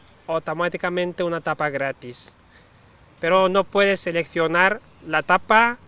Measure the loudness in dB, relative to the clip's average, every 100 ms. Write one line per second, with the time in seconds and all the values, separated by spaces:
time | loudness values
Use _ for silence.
0 | -20 -16 -6 -6 -4 -4 -4 -4 -4 -2
1 | -4 -4 -4 -4 -4 -4 -4 -2 -6 -8
2 | -14 -16 -20 -20 _ -20 _ _ _ _
3 | _ -6 0 2 2 2 0 2 2 0
4 | -2 -4 -4 -2 0 4 2 0 -10 -18
5 | -4 -2 2 2 4 4 4 0